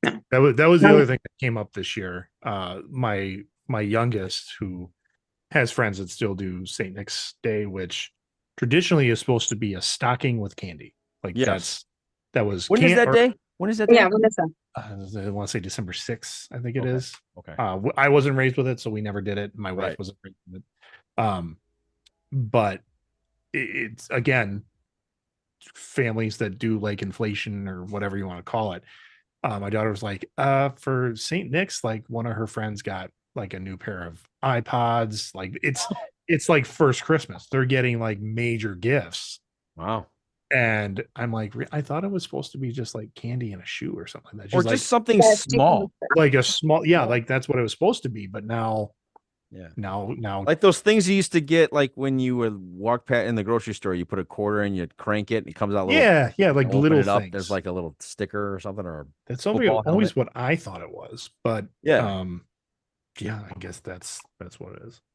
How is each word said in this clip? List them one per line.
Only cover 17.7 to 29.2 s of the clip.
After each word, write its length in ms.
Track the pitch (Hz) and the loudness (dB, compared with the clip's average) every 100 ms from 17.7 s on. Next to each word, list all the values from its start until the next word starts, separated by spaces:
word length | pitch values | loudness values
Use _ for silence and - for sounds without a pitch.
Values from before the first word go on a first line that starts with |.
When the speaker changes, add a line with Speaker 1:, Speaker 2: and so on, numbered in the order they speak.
Speaker 2:
w-, 180 | 92 104 - | -2 -2 2
I 120 | 143 | 6
wasn't 260 | 143 139 135 | 6 4 2
raised 200 | 131 127 | 2 2
with 120 | 131 | -2
it, 100 | 120 | -2
so 120 | - | -6
we 100 | 107 | -6
never 200 | 107 101 | -6 -6
did 160 | 98 101 | -4 -4
it. 180 | 101 104 | -6 -8
My 140 | 101 | -8
wife 120 | 92 95 | -4 -6
Speaker 3:
Right. 100 | 80 | -6
Speaker 2:
wasn't 200 | 95 - | -10 -12
raised 140 | 98 95 _ | -20 _ _
with 160 | 92 | -20
it. 580 | - _ _ - _ - | -20 _ _ -20 _ -4
Um, 360 | 113 95 85 80 _ _ _ _ _ _ _ | -2 -2 -8 -14 _ _ _ _ _ _ _
but 520 | 135 113 117 104 95 _ _ _ _ _ _ _ | -4 0 2 2 -2 _ _ _ _ _ _ _
it, 60 | - 127 131 113 | -6 -4 -6 -8
it's, 180 | 110 - | -10 -6
again, 520 | 131 123 131 104 101 - _ _ _ _ _ _ _ _ _ - | -2 2 2 0 -6 -12 _ _ _ _ _ _ _ _ _ -20
families 640 | - - - 120 110 110 - | -20 -8 -2 -2 0 -4 -2
that 200 | 107 95 | -6 -4
do, 200 | 113 110 | -2 -2
like, 240 | 104 104 | -2 -4
inflation 680 | 98 90 110 101 - 101 98 | -8 -4 -4 -4 -6 -8 -8
or 160 | 92 | -10
whatever 320 | 92 101 101 98 | -10 -6 -6 -6
you 100 | 95 | -8
wanna 160 | 87 | -10
call 320 | - 117 107 | -6 -4 -2
it. 100 | 87 - - - _ | -6 -14 -20 -20 _